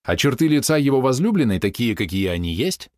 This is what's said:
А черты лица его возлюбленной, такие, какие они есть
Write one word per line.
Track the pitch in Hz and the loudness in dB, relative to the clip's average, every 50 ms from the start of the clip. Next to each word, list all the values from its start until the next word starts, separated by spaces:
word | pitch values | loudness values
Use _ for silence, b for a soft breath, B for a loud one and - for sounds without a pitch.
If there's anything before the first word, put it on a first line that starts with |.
А | _ - 87 | _ -2 -2
черты | - - 143 135 - 160 | 0 0 0 0 2 2
лица | 156 151 147 - - 156 | 2 2 2 2 2 0
его | 156 143 139 135 131 | 2 2 2 2 2
возлюбленной, | 131 135 127 131 175 226 214 190 143 110 95 90 | 2 2 0 2 0 0 2 2 2 2 0 0
такие, | - 101 - - 120 113 104 | 0 -2 -2 -2 -2 -2 -2
какие | - 107 85 92 95 98 92 | -2 -4 -4 -2 -2 -2 0
они | 87 85 85 85 | -2 -2 -4 -4
есть | 82 85 139 185 190 - - _ _ | -2 -2 -2 -4 -4 -8 -12 _ _